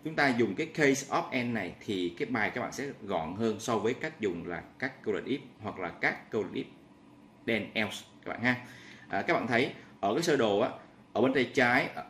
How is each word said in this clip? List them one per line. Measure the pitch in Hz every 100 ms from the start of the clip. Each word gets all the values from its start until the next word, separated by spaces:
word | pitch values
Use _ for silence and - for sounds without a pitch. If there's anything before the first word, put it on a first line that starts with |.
chúng | 156 160
ta | 143
dùng | 120 110 98
cái | 160
case | - 139 135 -
of | 156 175 131 120
n |
này | 113 90 - -
thì | 95 87 -
cái | 147
bài | 120 101
các | 123
bạn | 101
sẽ | - 139 -
gọn | 95 90 80 95
hơn | 113 104
so | - 110
với | 107
cách | 131 156 -
dùng | 104 85 85
là | 85 - -
các | 135 -
câu | 113
lệnh | 98 -
if | 143 - -
hoặc | 107 92
là | 87 -
các | 139 - -
câu | 113
lệnh | 92
if | 117 - - - - - - - - -
then | 110 -
else | 110 104 - - - -
các |
bạn | -
ha. | 123 120 - - - - -
À, | 98
các | 107
bạn | 160 117
thấy | 117 147 - - -
ở | 101
cái | 127
sơ | 170 139
đồ | 110 101
á, | 127 - - - -
ở | 101
bên | 127
tay | 135 120
trái, | - 120 127 175 -
ở, | -